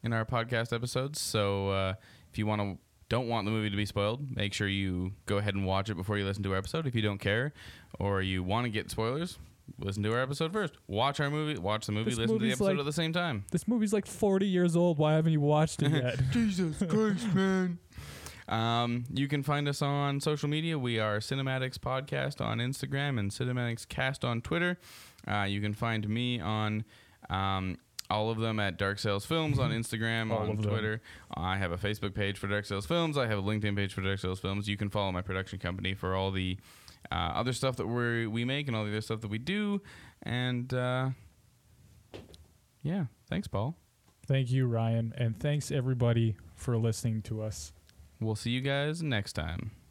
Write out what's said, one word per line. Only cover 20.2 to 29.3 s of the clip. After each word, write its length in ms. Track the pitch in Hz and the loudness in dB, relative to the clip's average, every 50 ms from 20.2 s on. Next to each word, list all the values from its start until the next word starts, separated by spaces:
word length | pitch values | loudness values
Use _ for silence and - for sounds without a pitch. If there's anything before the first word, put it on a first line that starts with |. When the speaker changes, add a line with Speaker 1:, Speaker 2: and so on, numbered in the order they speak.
Speaker 1:
social 280 | 139 160 151 147 - 147 | 0 0 0 0 0 0
media. 280 | 147 156 160 165 160 151 | 0 0 0 0 0 0
We 200 | 127 123 117 110 | 0 2 2 2
are 200 | 110 107 104 104 | 2 2 2 0
Cinematics 600 | 107 - 139 135 135 135 131 131 131 127 127 - | 0 -2 -2 -2 0 0 0 -2 -2 -4 -6 -6
Podcast 680 | - 131 131 131 135 139 - 139 135 135 143 - - | -4 -2 -2 -2 -2 -2 -2 -2 -2 -2 -2 -2 -2
on 140 | 107 110 113 | -2 0 0
Instagram 600 | 117 127 135 - - 135 135 139 139 143 135 117 | -2 -2 -4 -4 -6 -4 -2 -2 0 0 0 0
and 100 | 101 98 | 0 -2
Cinematics 560 | 98 - 127 123 123 127 120 120 113 113 - - | -2 -2 -2 -2 0 0 0 -2 -2 -4 -8 -10
Cast 360 | - - 127 131 139 - - | -4 -2 0 0 0 0 -2
on 160 | 123 120 113 - | -2 -2 -2 -2
Twitter. 360 | - 160 170 170 180 180 - - - - - - - - _ - - | 0 0 2 2 2 0 -2 -6 -20 -20 -20 -20 -20 -20 _ -6 -2
Uh, 160 | 104 104 101 98 | 0 0 2 0
you 120 | 101 101 | 0 0
can 120 | 101 104 104 | 0 -2 -2
find 340 | 107 - 113 113 110 104 104 | 0 0 0 0 0 0 0
me 320 | 107 117 123 123 123 120 | 0 0 0 0 0 0
on, 440 | 80 92 107 107 107 107 107 107 107 - - - - - - _ - - | 0 0 0 0 0 0 0 -2 -4 -6 -12 -20 -20 -20 -20 _ -8 -4
um, 480 | - 95 95 98 98 95 95 92 87 - _ _ _ - - - | -2 0 0 0 0 0 0 -2 -4 -6 _ _ _ -12 -4 -2
all 180 | 95 107 107 110 | 0 0 2 0
of 80 | 113 110 | 0 0
them 220 | 113 113 110 107 | 0 0 0 0
at 160 | 104 98 90 | 0 -2 0
Dark 220 | 85 101 98 101 101 | 0 0 0 0 0
Sales 260 | - 110 101 101 101 | 0 0 0 0 -2
Films 340 | - | -2